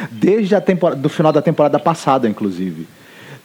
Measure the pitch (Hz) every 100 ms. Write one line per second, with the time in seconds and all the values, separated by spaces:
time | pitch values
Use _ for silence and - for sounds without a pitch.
0 | 196 113 175 220 190 202 185 185 170 139
1 | 151 - 156 151 170 156 147 143 135 131
2 | 151 131 117 104 104 90 92 80 80 -
3 | - - - 139